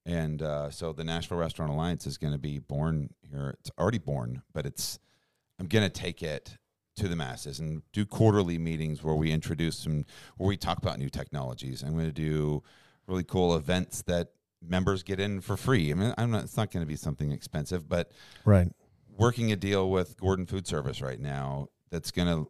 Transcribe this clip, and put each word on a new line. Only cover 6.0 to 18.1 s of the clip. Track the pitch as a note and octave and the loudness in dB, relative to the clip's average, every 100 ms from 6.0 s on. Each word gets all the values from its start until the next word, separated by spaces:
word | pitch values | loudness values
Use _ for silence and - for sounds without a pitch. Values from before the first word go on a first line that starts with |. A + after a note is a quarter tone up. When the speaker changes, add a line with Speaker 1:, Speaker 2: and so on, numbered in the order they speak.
| F2+ D#2+ | -8 -6
Speaker 1:
it | D#2+ D2 - - _ _ _ - | -6 -6 -10 -20 _ _ _ -6
to | G2 | -2
the | E2+ | -2
masses | C2 B1 D2 C#2 | -4 -8 -10 -8
and | D#2+ D#2 - | -6 -6 -4
do | G2+ G#2 | -4 -2
quarterly | - A2+ G#2 F2+ E2 | 6 8 8 4 2
meetings | E2 D#2+ D#2+ D2+ | 0 -2 -2 -2
where | D#2 D#2 | 0 2
we | D#2 | 4
introduce | D#2 - D#2+ E2 - | 2 0 0 -2 -2
some, | D#2+ D2+ C#2 - - - | -2 -2 -4 -12 -18 -2
where | F#2 | 0
we | G2 | 0
talk | - - | -2 -2
about | F2 C2 | -2 -2
new | C#2 | -4
technologies. | - C#2 D2 B1+ B1 C2 B1+ | -6 -6 -6 -6 -6 -8 -6
I'm | C#2 D#2+ | -4 -2
gonna | D#2+ | -2
do | D2 D#2 D2+ D2+ D2 - - _ _ - | -2 0 2 0 -2 -6 -18 _ _ -4
really | F#2 | -4
cool | E2+ F#2+ F2 E2+ | 0 2 4 4
events | C#2+ F2+ F2+ - | 2 0 0 -6
that | - F2 E2+ _ _ _ | -2 -2 -2 _ _ _
members | E2 F#2 F#2+ F#2+ | -2 0 2 0
get | F#2 F#2+ | -2 -2
in | G2+ G2 | 0 -2
for | - G2 | -4 -2
free. | B2 B2+ D2 | 4 4 4
I | D2+ | 2
mean, | G#2+ - | 0 0
I'm | A#2 | 0
not, | G#2+ | 0
it's | C2 - | -2 -2
not | G#2+ | -2
gonna | F2+ D#2 | -2 -4
be | D2 | -4
something | D#2+ C#2+ D2 | -6 -4 -4
expensive, | C#2+ - - D2 F#2 D2+ | -4 -6 -6 -4 -4 -2
but | F2+ E2+ | -2 -2